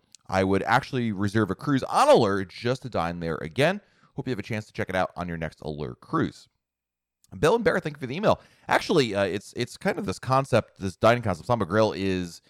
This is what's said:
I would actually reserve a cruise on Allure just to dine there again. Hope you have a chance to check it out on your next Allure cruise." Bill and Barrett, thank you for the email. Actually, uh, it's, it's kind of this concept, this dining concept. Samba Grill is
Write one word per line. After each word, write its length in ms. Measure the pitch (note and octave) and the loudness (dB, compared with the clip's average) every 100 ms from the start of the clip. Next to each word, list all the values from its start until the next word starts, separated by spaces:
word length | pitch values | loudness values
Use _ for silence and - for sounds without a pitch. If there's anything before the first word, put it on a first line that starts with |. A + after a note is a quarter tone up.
| _ - - | _ -20 -4
I 160 | F#2+ | 0
would 180 | F#2+ G2 | 2 2
actually 500 | - A#2+ - C3 A#2 | 2 2 2 -4 -4
reserve 380 | F#2+ G2+ G#2 G#2 | -2 0 2 0
a 40 | |
cruise 280 | F#2 - C3+ | 0 0 0
on 260 | - E3 C4+ | 0 2 6
Allure 360 | B3+ A2+ G2 | 6 6 0
just 380 | F#2+ - A#2+ C3+ | -4 -6 -4 -4
to 80 | C3 | -4
dine 300 | G2+ E2+ F2 | -4 -4 -4
there 160 | E2 D#2+ | -6 -6
again. 440 | D2 - D3 G3+ - _ _ | -6 0 0 0 -8 _ _
Hope 120 | - C3+ | -10 -8
you 60 | |
have 60 | A2+ | -8
a 40 | |
chance 240 | G2+ A2 G#2+ | -6 -8 -8
to 60 | |
check 160 | - G#2+ | -8 -4
it 60 | |
out 180 | F#2 F2+ - | -2 -2 -4
on 120 | F2 | -8
your 100 | E2+ | -6
next 240 | D#2+ - | -8 -8
Allure 320 | - D2+ C#2+ | -10 -8 -8
cruise." 540 | A#1+ - D#3+ G2+ - - _ _ _ _ _ _ _ _ F#2+ | -10 -6 -4 -4 -6 -20 _ _ _ _ _ _ _ _ 0
Bill 160 | D3 | 2
and 100 | A3+ | 4
Barrett, 180 | G3 F#3+ | 2 0
thank 140 | E3 D3 | -4 -8
you 40 | |
for 60 | B2+ | -8
the 80 | |
email. 240 | C3+ G#3 F#2+ - _ - | -2 2 0 -2 _ -2
Actually, 460 | - - F#3+ B2 | -2 2 2 2
uh, 100 | G2 | 2
it's, 300 | G2 F#2+ - - | 0 -2 -8 -6
it's 220 | A#2+ - | -8 -4
kind 200 | F#3+ - | -4 -4
of 60 | |
this 140 | G2 F#2 | -4 -6
concept, 600 | - C3 C#3 A#2 - _ | 0 0 2 2 0 _
this 180 | F#2+ - | -8 2
dining 260 | A2 A#2+ | 4 4
concept. 240 | A2 E2+ D#2+ | 2 -4 -2
Samba 180 | A#2+ | -2
Grill 280 | F2+ G2+ A2 | 0 2 2
is 500 | D2+ G2 F#2 F2+ E2+ | 2 -2 -2 -4 -10